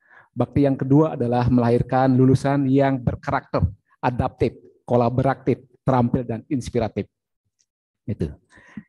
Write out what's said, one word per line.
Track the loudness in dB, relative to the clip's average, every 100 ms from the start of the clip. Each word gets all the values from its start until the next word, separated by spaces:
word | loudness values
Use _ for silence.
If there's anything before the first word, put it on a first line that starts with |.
| _ -20 _
Bakti | -6 -2 2 2
yang |
kedua | 0 2 4 4
adalah | 0 -2 0 2
melahirkan | 2 4 2 0 0 2 4
lulusan | 4 4 2 -2 0
yang | 2 2 0
berkarakter, | -4 -6 -6 -6 -4 -4 -4 -6 _ _
adaptif, | -6 -4 -6 -4 -4 -4 -16 _
kolaboratif, | -2 0 0 0 -2 -2 -4 -4 -6 _ -2
terampil, | 0 0 -2 -4
dan | -10 -8
inspiratif. | -8 -6 -6 -4 -6 -10 _ _ _ _ _ _ _ _ _ -12
Itu. | -8 -8 -10 _ -20 -20 -20